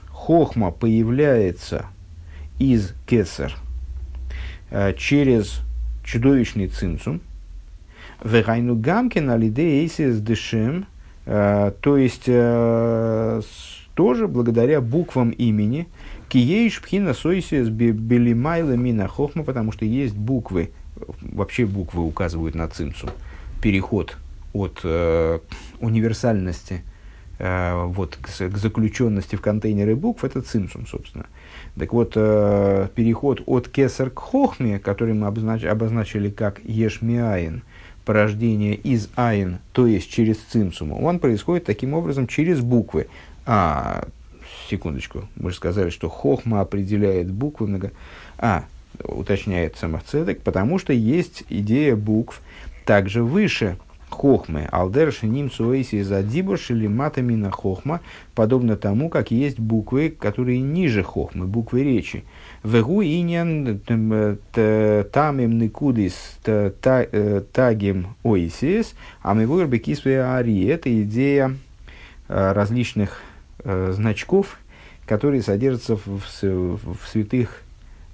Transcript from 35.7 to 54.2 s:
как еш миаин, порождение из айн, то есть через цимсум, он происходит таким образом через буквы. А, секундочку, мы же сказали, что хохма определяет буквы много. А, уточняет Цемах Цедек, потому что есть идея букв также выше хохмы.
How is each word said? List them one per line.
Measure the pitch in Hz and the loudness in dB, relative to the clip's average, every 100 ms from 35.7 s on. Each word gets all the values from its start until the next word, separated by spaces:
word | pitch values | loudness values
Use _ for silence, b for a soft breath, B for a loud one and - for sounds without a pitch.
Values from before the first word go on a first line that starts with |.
| 110 110 117 104 107 101 | 0 0 0 -2 -2 -2
как | 104 104 101 | 0 -4 -4
еш | - 110 110 - | -6 0 0 0
миаин, | 113 120 117 95 82 82 - B B B - | 0 0 0 0 -2 -6 -12 B B B 2
порождение | 107 104 104 117 107 104 104 | 4 4 2 0 2 0 0
из | - 120 107 - | 0 -2 -2 0
айн, | 117 104 92 90 - | 2 2 0 -4 -4
то | - 120 | 2 4
есть | 101 - | 4 0
через | - 110 107 | 0 2 0
цимсум, | - 117 95 - 76 | -2 0 0 -2 -8
он | - 156 175 | -2 -2 2
происходит | 139 104 - 175 170 | 2 0 0 -2 -2
таким | 104 131 | -4 -2
образом | 160 170 139 123 | -2 -2 -2 -2
через | - 165 156 | 0 2 2
буквы. | 120 123 104 78 - B B B - | 2 2 2 -4 -4 B B B 0
А, | 107 82 73 52 50 - - - - - - - | 2 2 0 -4 -6 -8 -14 -20 -20 -20 -18 -8
секундочку, | 101 85 69 - - 98 - | -6 -4 -8 -8 -12 -14 -8
мы | 87 | -8
же | 87 | -4
сказали, | 87 98 87 | -2 0 -2
что | - 82 | -2 -8
хохма | - 139 135 113 104 | -2 0 0 0 0
определяет | 95 101 95 104 101 92 87 | 0 -2 -2 0 2 2 -2
буквы | 98 147 147 107 | -4 -6 -4 -4
много. | 98 98 B B B B - | -4 -6 B B B B -2
А, | 117 87 - - - - | 0 0 -4 -16 -20 -14
уточняет | - - 78 98 - 90 80 - | -8 -8 -2 -2 0 -2 -2 -4
Цемах | 87 80 | -6 -6
Цедек, | - 147 175 - | -4 -4 -2 -2
потому | - 92 104 185 | -2 0 0 0
что | - | 0
есть | 127 110 160 170 - - | 2 2 0 -2 -8 -6
идея | 117 104 123 151 107 | -4 0 2 4 2
букв | 104 107 113 - B B B B - | 2 0 0 -10 B B B B 4
также | 104 92 113 | 4 4 0
выше | 117 180 202 - 104 90 - - - | 2 2 2 0 -2 -4 -12 -20 -16
хохмы. | - | 0